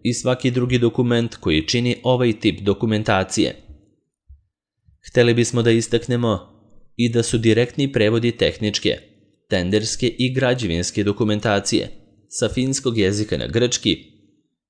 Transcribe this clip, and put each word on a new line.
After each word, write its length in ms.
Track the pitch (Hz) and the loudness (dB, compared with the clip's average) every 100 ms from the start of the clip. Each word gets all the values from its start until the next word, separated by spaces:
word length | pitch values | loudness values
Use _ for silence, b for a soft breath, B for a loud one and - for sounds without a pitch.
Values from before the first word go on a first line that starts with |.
i 120 | 113 | -4
svaki 360 | 120 131 127 131 | -2 -2 0 0
drugi 280 | 123 123 123 | -2 0 2
dokument 580 | 120 113 120 120 117 - | 2 2 0 0 -2 -4
koji 300 | - 78 78 | 0 0 0
čini 300 | 120 123 120 | -2 0 -2
ovaj 300 | 123 127 123 107 | 0 2 2 2
tip 200 | 107 95 | 0 0
dokumentacije. 920 | 98 98 113 107 107 98 95 - 69 - - - _ _ _ _ _ - _ _ _ _ _ _ - | -2 0 0 -2 0 0 0 -2 -2 -4 -16 -20 _ _ _ _ _ -20 _ _ _ _ _ _ -2
Hteli 240 | - 120 | 2 4
bismo 280 | 117 117 123 | 4 2 2
da 80 | 117 | 4
istaknemo 680 | 113 110 117 117 120 120 98 - - _ - - - | 2 2 -2 0 -2 0 -2 -4 -20 _ -20 -14 -2
i 160 | 117 | 0
da 100 | 117 | 2
su 160 | 113 120 | 0 2
direktni 540 | 110 110 120 - 139 | 4 4 2 0 -2
prevodi 400 | 131 104 113 120 | 2 2 2 0
tehničke, 680 | 113 82 - 104 104 104 - - _ _ _ _ | 0 0 0 -2 0 -2 -2 -8 _ _ _ _
tenderske 560 | 98 90 107 110 - 123 | -2 0 0 0 -2 -4
i 280 | - 127 | 0 -2
građevinske 680 | 127 131 127 110 82 87 - | 0 0 0 -2 -2 -2 -2
dokumentacije 840 | 101 101 107 104 110 101 - - - - - _ _ | -2 0 -2 0 0 0 0 -4 -4 -10 -20 _ _
sa 200 | - 110 | -4 -4
finskog 500 | 127 127 135 131 113 | -2 -2 -2 -2 0
jezika 380 | 95 104 107 80 | 0 -2 -4 -4
na 100 | 60 | -4
grčki, 500 | 117 120 - - 82 - _ _ _ _ _ _ | 0 0 0 0 -2 -4 _ _ _ _ _ _